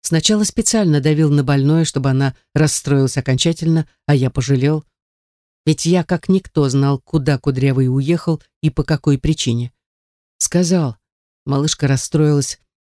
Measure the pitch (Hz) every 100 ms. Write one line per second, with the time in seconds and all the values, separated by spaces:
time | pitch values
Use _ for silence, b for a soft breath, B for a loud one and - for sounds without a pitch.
0 | - 165 - 214 208 - 214 226 190 147
1 | 139 151 156 147 131 139 139 160 160 -
2 | 135 131 135 b b - 156 - - 143
3 | 135 139 - 131 165 165 165 160 156 _
4 | - 147 127 - 123 135 139 156 - _
5 | _ _ _ _ _ _ - 156 165 180
6 | 160 175 - 190 - - 139 135 139 139
7 | _ 160 135 139 - 131 135 131 131 131
8 | 135 170 - 156 _ _ 156 - 147 156
9 | - 139 - 156 - 117 123 _ _ _
10 | _ _ _ _ - 175 175 180 143 113
11 | _ _ _ _ - 139 151 - 143 135
12 | - 156 151 147 135 - _ _ _